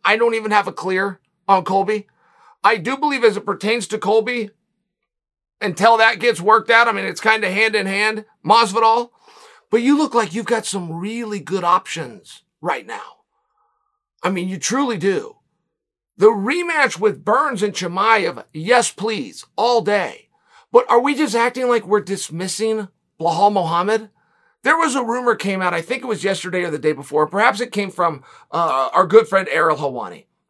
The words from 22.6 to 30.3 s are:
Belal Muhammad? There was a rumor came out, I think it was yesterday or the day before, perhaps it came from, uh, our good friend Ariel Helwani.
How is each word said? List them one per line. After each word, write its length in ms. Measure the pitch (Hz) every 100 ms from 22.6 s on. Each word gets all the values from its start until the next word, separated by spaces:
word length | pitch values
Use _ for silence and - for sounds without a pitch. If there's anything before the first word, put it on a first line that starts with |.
| 220 220 190 _ _ -
Belal 320 | 165 165 208
Muhammad? 600 | 202 165 170 190 220 220 _ _ _ _ _
There 160 | 262 330
was 160 | 320
a 100 | 262
rumor 300 | 226 247 247
came 300 | 220 196 190
out, 100 | 180
I 80 | 170
think 220 | 165 262
it 40 | 247
was 160 | 185
yesterday 400 | 196 185 180 180
or 60 | 175
the 80 | 143
day 140 | 156
before, 340 | 139 139 147 147
perhaps 340 | 196 233 202
it 120 | 240
came 180 | 202 190
from, 340 | - 170 139 - - _
uh, 380 | 165 165 131 131
our 140 | 165 180
good 200 | 220 226
friend 220 | 190 180
Ariel 280 | 139 165 147
Helwani. 500 | 143 123 95 80 _